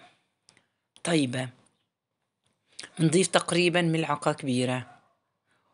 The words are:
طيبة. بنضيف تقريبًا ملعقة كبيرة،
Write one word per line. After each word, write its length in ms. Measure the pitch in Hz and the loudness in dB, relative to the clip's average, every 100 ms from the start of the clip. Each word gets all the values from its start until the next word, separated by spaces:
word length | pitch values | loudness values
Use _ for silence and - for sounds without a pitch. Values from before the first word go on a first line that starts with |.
| - _ _ _ _ _ _ _ _ _ | -18 _ _ _ _ _ _ _ _ _
طيبة. 460 | - 170 135 123 127 - _ _ _ _ _ _ _ _ _ _ _ _ - - | 0 0 0 -2 -8 -12 _ _ _ _ _ _ _ _ _ _ _ _ -20 0
بنضيف 280 | 160 165 180 | 2 2 2
تقريبًا 540 | 175 - 170 175 170 | 0 0 0 2 2
ملعقة 520 | 170 160 156 147 - | 2 0 -2 -2 -2
كبيرة، 680 | 147 143 123 127 127 120 - _ _ _ _ _ _ _ | -2 -2 -2 -2 -4 -8 -18 _ _ _ _ _ _ _